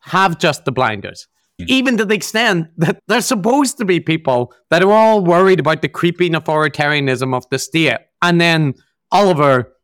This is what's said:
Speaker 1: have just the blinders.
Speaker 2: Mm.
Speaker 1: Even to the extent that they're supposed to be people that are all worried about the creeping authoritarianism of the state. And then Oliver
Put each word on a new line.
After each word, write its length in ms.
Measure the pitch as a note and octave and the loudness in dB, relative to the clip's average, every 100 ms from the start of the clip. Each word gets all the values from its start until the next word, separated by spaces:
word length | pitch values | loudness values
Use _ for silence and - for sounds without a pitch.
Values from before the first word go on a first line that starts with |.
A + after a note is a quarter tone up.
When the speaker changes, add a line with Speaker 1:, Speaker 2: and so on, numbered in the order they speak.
Speaker 1:
have 360 | - F3+ F#3+ E3+ | -4 0 0 0
just 280 | E3+ C#3+ - | -2 -2 -6
the 60 | |
blinders. 560 | A#2+ B2 G#2 F#2 F2+ - _ _ _ | -2 -2 -4 -12 -18 -20 _ _ _
Speaker 2:
Mm. 60 | F3+ | -4
Speaker 1:
Even 280 | C4 C4 A3+ | -2 0 -2
to 80 | G#3 | -2
the 80 | |
extent 540 | G#3+ - A3 A#3 F3+ D#3+ - | -4 -4 -2 0 -2 -4 -4
that 220 | D3 - _ | -4 -4 _
they're 140 | A#3 | -2
supposed 580 | G3 A#3+ F#3+ C4+ C4+ - | -2 -2 0 0 0 -4
to 60 | G#3 | -2
be 140 | F3 | -2
people 540 | D#3+ D#3+ D#3+ B2 B2 _ _ | 0 -4 0 -2 -4 _ _
that 140 | D#3+ | 0
are 80 | F#3+ | 4
all 320 | G#3+ A3 G#3+ | 4 4 2
worried 360 | F3 F3 F#3+ F#3 | 2 4 4 2
about 220 | D3 D#3+ | 0 -2
the 80 | D3 | -6
creeping 440 | - E3+ E3+ F3 | -4 -4 -2 -2
authoritarianism 1000 | E3 D#3+ D#3 D3+ - D3 D3 C#3 B2+ C3 B2+ | -2 -2 -2 -2 -2 -2 0 -2 -2 -4 -6
of 140 | - | -4
the 80 | C3+ | -8
state. 400 | - E3 D#3 A#2 _ _ | -4 0 0 -2 _ _
And 180 | F3 E3+ | 0 2
then 360 | E3+ E3 D3 B2+ _ _ _ | 2 2 0 -4 _ _ _
Oliver 600 | F3+ G3+ D#3+ C#3+ B2+ A#2 _ | 2 2 2 2 2 -2 _